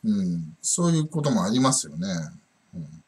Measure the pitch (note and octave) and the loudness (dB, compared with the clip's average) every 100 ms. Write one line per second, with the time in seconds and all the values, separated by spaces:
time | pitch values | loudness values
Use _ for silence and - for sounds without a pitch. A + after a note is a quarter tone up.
0 | A2 G#2 F#2 E2+ D#2+ D#2+ - - F3 E3 | 0 0 0 -2 -6 -8 -4 2 4 4
1 | D#3 D#3+ C#3+ A#2 F2+ B2 C3 C3 D2+ D2+ | 2 0 2 2 2 4 4 2 -2 -6
2 | F#2+ - D#2+ - _ _ _ F2 D2+ D#2 | -4 -4 -6 -12 _ _ _ -14 -12 -16